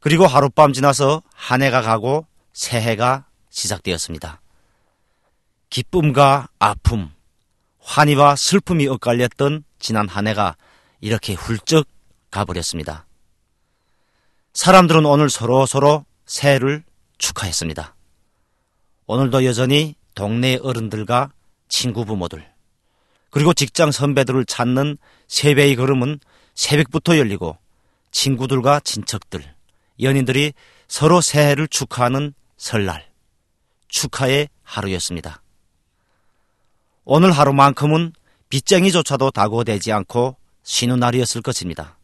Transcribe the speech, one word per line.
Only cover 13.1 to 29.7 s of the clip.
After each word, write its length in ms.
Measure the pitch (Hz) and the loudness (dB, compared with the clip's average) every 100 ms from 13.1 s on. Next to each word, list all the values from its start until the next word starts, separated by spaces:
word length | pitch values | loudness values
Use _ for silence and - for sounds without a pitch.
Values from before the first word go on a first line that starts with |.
| _ _ _ _ _ _ _ _ _ _ _ _ _ _ | _ _ _ _ _ _ _ _ _ _ _ _ _ _
사람들은 500 | - 175 190 175 160 151 | -2 6 6 8 4 4
오늘 240 | 143 147 | 4 2
서로서로 760 | - 117 131 131 135 143 151 139 _ _ | 0 0 2 2 2 4 2 -2 _ _
새해를 580 | - 143 135 127 151 - _ _ _ | -2 2 2 0 -4 -10 _ _ _
축하했습니다. 760 | - - 98 82 80 78 78 _ _ _ _ _ _ _ _ _ _ _ _ | -8 -6 -8 -6 -6 -8 -14 _ _ _ _ _ _ _ _ _ _ _ _
오늘도 380 | 113 131 131 | -2 0 2
여전히 520 | 127 117 127 147 156 147 _ | 0 0 2 2 0 -8 _
동네 440 | - 101 113 127 127 | -8 -4 -2 0 -2
어른들과 680 | 135 117 110 107 107 123 135 _ _ _ _ | -4 -6 -6 -8 -2 -2 -2 _ _ _ _
친구 360 | - 123 110 | -6 -4 -6
부모들, 420 | 107 107 87 78 - _ _ _ _ _ _ _ _ | -6 -6 -8 -10 -20 _ _ _ _ _ _ _ _
그리고 240 | - 151 | 0 2
직장 360 | 170 135 - 160 | 2 -2 0 0
선배들을 540 | 135 143 139 127 131 | 2 -2 0 0 -2
찾는 540 | 117 - 120 127 147 143 _ _ _ | -4 -2 -2 0 -2 -6 _ _ _
세배의 500 | - 147 143 143 123 | -2 2 4 4 2
걸음은 440 | 131 135 123 151 _ _ _ | 0 0 -2 -6 _ _ _
새벽부터 640 | - - 147 147 - - 165 | -8 -2 0 0 -2 0 2
열리고 400 | 120 98 85 78 _ _ _ _ _ | 2 -2 -8 -10 _ _ _ _ _
친구들과 680 | - 139 127 131 135 123 143 | -4 -2 -2 -2 0 2 0
친척들, 640 | - - - 104 - 87 71 _ _ | 0 -10 -8 -10 -10 -14 -14 _ _